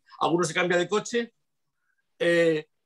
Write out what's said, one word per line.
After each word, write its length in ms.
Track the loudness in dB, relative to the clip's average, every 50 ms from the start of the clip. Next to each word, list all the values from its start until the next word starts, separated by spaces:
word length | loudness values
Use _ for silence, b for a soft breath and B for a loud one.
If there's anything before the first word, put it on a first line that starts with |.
| _ B B B
algunos 280 | -2 0 2 0 0 0
se 60 | 0
cambian 260 | 0 0 2 2 0
de 80 | 0 0
coche, 440 | -2 -4 -2 -2 -4 -4 -4 -6 _ _ _ _ _ _ _ _ _ _ _ _ _ _ _ _ _ -4
eh, 480 | 0 0 2 2 2 2 0 -2 -4 _ _ _ _